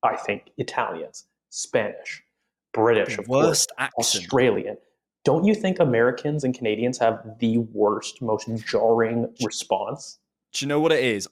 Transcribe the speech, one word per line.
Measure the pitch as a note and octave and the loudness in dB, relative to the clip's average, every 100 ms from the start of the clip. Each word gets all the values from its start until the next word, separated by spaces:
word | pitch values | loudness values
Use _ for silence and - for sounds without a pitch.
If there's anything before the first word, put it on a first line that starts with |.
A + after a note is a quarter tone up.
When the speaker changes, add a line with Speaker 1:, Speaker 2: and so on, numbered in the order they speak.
Speaker 1:
I | A2+ A2 | 0 -2
think | - G#2 _ - | -4 -6 _ -8
Italians, | - - A2+ E2+ D#2+ - - _ _ | -4 -2 -2 -4 -10 -14 -20 _ _
Spanish, | - - B2 G#2 - - - _ _ _ _ _ | -12 -4 -2 -2 -6 -14 -16 _ _ _ _ _
British, | - A2 A2+ G2 G#2 | 2 4 4 2 -4
Speaker 2:
The | |
Speaker 1:
of | G#2 | 0
course, | C3 D#3 | 2 4
Speaker 2:
worst | D#3 - - | 2 -2 -4
accent. | C3+ - | -6 -4
Speaker 1:
Australian. | A#2 G2+ F2+ C3 B2+ G2+ G2+ G#2 _ _ _ _ - | -2 -4 0 4 4 2 -4 -10 _ _ _ _ 0
Don't | D3+ | 2
you | G3 | 2
think | G#3+ G3 F#3 | 2 0 2
Americans | D#3+ A#2 A#2+ B2 D3+ D3+ C3+ | 2 4 2 2 -4 -2 -2
and | B2 | -2
Canadians | A#2 G#2+ A#2+ B2+ | -2 0 -2 2
have | A2+ A2 A2 G#2+ | 0 0 -10 -2
the | A#2 A#2 | 0 0
worst, | A#2 G#2 G#2+ G#2+ - - | -2 0 2 2 -6 -8
most | A#2 G#2+ - A2+ A2 | -4 -4 -4 -8 -2
jarring | A2+ A2+ A#2 A2+ A#2 A#2 - | 0 4 4 2 0 -4 -4
response? | A2 - - G2 G2+ C#3 - - _ _ _ | -6 -6 -4 -4 -4 -10 -14 -20 _ _ _
Speaker 2:
Do | - C#3 | -8 -2
you | |
know | D3 | 0
what | D#3+ | 2
it | D#3 | 2
is? | B2+ G#2 F#2+ | 2 0 -2